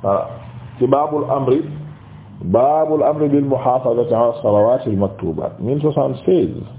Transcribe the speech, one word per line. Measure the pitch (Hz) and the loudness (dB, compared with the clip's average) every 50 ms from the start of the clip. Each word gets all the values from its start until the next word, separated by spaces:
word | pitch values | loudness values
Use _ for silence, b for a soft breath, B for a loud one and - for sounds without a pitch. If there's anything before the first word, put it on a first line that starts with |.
Voilà. | - 98 98 190 - - - - - - - - - - - - | 0 0 0 0 -2 -6 -10 -14 -16 -18 -18 -18 -18 -18 -4 -2
Ci | 127 | 2
baabul | 127 135 139 151 151 147 147 135 127 | 2 4 2 2 0 0 -2 -2 0
amri, | 135 139 135 127 131 151 - - - - - B B B B B B B B B B - - | -2 0 2 2 2 2 0 -4 -10 -12 -14 B B B B B B B B B B -12 -6
baabul | 87 95 - 127 - - 156 156 156 156 151 | 0 2 4 4 4 4 2 2 2 2 2
amri | - 143 151 151 151 143 | 2 2 2 2 0 2
bil | 143 143 139 | 2 2 2
muhaafazati | 139 131 123 - 127 127 127 127 127 117 120 120 - 117 | 2 -2 0 2 0 0 2 2 0 0 0 0 2 2
ala | 113 120 120 117 - | 2 2 2 0 0
salawaati | - 104 104 104 104 117 123 - - 113 | 0 2 4 4 4 4 2 0 0 -2
al | 104 | 0
maktubaat. | 95 98 95 - - 92 85 80 78 78 - - - | 0 0 -2 -4 -6 -6 -6 -4 -4 -6 -8 -8 -6
Mille | - 113 139 147 | -4 -2 -2 0
soixante-seize. | 147 156 143 143 139 135 131 127 - - 185 170 110 82 123 123 - - - | -2 0 0 0 0 -2 -4 -4 0 2 2 2 2 0 -4 -8 -12 -14 -16